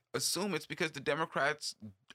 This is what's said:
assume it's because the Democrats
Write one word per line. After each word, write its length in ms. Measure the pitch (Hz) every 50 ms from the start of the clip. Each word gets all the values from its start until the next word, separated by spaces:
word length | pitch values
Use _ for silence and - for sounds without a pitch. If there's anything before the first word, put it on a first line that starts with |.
| _ _ -
assume 400 | 131 131 - - 170 196 208 170
it's 120 | 156 -
because 260 | - 143 - 180 156 147
the 80 | 143
Democrats 760 | 131 156 143 147 165 - - 170 139 147 151 147 - - - - 107 107 98 _ _ - -